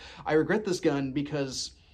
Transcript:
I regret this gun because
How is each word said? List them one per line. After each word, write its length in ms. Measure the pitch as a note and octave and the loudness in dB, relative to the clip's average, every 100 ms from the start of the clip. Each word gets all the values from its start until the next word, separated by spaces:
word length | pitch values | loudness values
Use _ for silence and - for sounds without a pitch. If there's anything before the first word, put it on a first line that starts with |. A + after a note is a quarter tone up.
| - - - | -14 -8 2
I 80 | |
regret 320 | D#3 D#3 G#3+ G#3 | 4 4 2 0
this 140 | - | 0
gun 320 | D#3+ C#3 C3+ | 2 2 0
because 640 | C#3 C#3+ D3+ C3+ A#2+ - - _ | -2 -4 -4 -4 -6 -10 -12 _